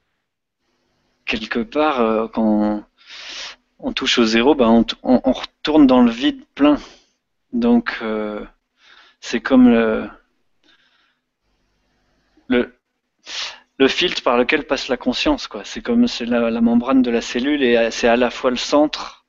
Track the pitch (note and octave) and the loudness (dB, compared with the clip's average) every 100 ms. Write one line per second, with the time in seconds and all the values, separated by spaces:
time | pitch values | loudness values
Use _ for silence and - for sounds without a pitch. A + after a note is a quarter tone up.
0 | _ _ _ _ _ _ _ _ _ _ | _ _ _ _ _ _ _ _ _ _
1 | _ _ - A2+ A2 A#2+ A2 D3 D3+ C3+ | _ _ -10 -8 -6 -6 -6 -2 -2 0
2 | A2+ A2 A2+ - A2 G#2+ G#2+ G#2+ - _ | 0 0 -2 -2 0 0 0 -4 -10 _
3 | - - - - - - _ _ C#3 - | -20 -20 -16 -14 -16 -18 _ _ -10 -6
4 | C3 - A2+ A2+ B2 D3+ A2+ A#2 A2+ - | -2 0 2 2 2 2 4 4 2 -4
5 | - - - - - _ - D4+ C#3 B2+ | 0 0 0 -4 -6 _ 0 4 6 6
6 | A#2+ A2+ C#3+ C#3 - - D3 C#3+ - - | 2 0 -4 -4 -10 0 2 2 -4 -20
7 | _ _ _ _ _ B2 A#2 A#2+ - - | _ _ _ _ _ -2 2 0 0 -8
8 | A2+ A2 G#2+ G#2+ - _ _ _ _ _ | -6 -6 -6 -10 -14 _ _ _ _ _
9 | _ _ - A#2+ - C3 B2 A#2 A2+ A2+ | _ _ -8 -6 2 6 6 6 2 -2
10 | G#2 - _ _ _ _ _ _ _ _ | -6 -14 _ _ _ _ _ _ _ _
11 | _ _ _ _ _ _ _ _ _ _ | _ _ _ _ _ _ _ _ _ _
12 | _ _ _ _ - B3 - _ _ _ | _ _ _ _ -2 -2 -2 _ _ _
13 | _ _ - - - - _ - C3+ - | _ _ -16 -12 -12 -14 _ 0 0 2
14 | F3 - - A#2+ A#2+ D3+ C#3 C3+ - B2 | -4 -2 0 0 2 -2 -2 -6 -4 -6
15 | - B2 D#3 C#3 - G#2+ G2 - A2 A#2 | -4 -2 -2 -2 -6 -14 -14 -10 -2 2
16 | A#2+ - A#2+ A#2+ A#2 A#2 A#2 A#2+ B2 C3+ | 2 0 -4 -2 0 0 2 2 2 2
17 | B2 A#2 - B2 C3+ D3 B2+ A#2 A2+ - | 2 0 -2 -4 -2 0 2 2 0 0
18 | A#2+ A#2+ A#2+ - C3 B2 - - G2+ - | 2 2 0 -2 -4 -4 0 0 0 -2
19 | - - | -12 -16